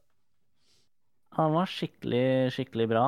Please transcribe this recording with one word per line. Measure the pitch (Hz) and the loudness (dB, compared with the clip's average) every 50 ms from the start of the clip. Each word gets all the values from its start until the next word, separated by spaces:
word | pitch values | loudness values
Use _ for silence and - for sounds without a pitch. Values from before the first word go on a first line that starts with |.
| _ _ _ _ _ _ _ _ _ _ _ _ _ _ _ _ _ _ _ _ _ _ _ _ _ _ - | _ _ _ _ _ _ _ _ _ _ _ _ _ _ _ _ _ _ _ _ _ _ _ _ _ _ -2
Ja, | - 160 | 0 0
den | 156 156 | 2 2
var | 160 185 | 0 0
skikkelig, | 185 - - - 151 _ - - 117 113 120 127 131 131 131 131 127 127 | -2 -4 -8 -8 -8 _ -8 -6 -4 -2 0 2 2 2 2 0 -2 -2
skikkelig | - 131 - - 113 113 113 | -4 -8 -6 -2 -2 0 0
bra, | 117 113 120 | 2 2 2